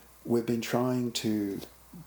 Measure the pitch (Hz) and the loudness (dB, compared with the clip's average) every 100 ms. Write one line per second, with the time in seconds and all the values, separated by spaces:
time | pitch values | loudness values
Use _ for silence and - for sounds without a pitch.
0 | - - - 120 117 117 113 120 123 127 | -20 -14 0 2 2 0 0 2 2 2
1 | 120 113 110 107 101 98 - - - 175 | 0 0 0 0 0 -4 -10 -16 -20 -18